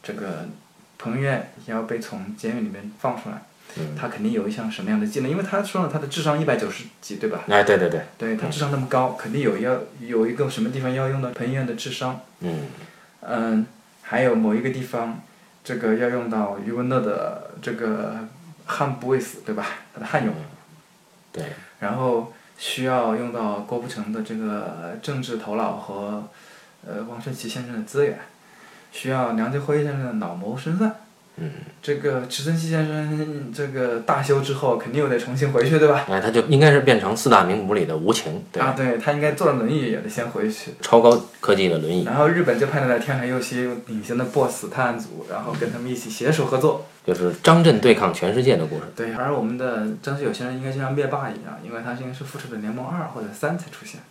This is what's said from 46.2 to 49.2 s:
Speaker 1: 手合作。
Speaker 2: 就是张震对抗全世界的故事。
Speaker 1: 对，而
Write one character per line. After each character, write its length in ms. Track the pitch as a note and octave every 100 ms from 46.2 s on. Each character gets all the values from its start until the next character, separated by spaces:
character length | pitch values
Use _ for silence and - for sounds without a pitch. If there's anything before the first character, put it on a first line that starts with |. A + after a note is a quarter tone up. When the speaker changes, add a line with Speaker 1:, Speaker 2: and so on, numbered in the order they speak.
| A#2+
Speaker 1:
手 160 | D#3 B2+
合 100 | C3
作。 300 | C#3+ - - - -
Speaker 2:
就 80 |
是 180 | F2+ F2+ F2
张 200 | - E3
震 160 | E3 A2+
对 140 | A#2+
抗 180 | G#2+ F#2+
全 220 | E2+ F2+
世 80 | A2
界 160 | B2+ G2+
的 80 | D#2+
故 120 | D2+
事。 60 | - -
Speaker 1:
对， 180 | A2+
而 180 | A2+